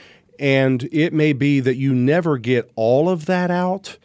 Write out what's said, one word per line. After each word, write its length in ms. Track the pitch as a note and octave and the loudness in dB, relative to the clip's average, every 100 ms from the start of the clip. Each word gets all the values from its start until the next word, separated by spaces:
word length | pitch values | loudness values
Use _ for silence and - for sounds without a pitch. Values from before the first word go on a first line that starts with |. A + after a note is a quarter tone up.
| - - _ - | -16 -20 _ -4
and 500 | C#3 C3+ C3 C3 D3 | 0 2 2 0 -2
it 200 | D3 D#3+ | -2 0
may 200 | D#3 D3+ | 2 0
be 280 | C3+ C#3+ C#3+ | 2 0 2
that 160 | C3 B2+ | 0 -2
you 180 | C3+ | 0
never 440 | B2+ B2+ E3 E3 C3+ | 0 2 0 0 -2
get 320 | A2+ B2 - - | 0 -2 -2 -2
all 320 | A2+ C3 E3+ | 2 2 2
of 180 | F3+ D3+ | -2 -2
that 240 | F3+ F3+ | -2 0
out. 480 | F3 F3+ G3 - - | -2 -2 -4 -8 -20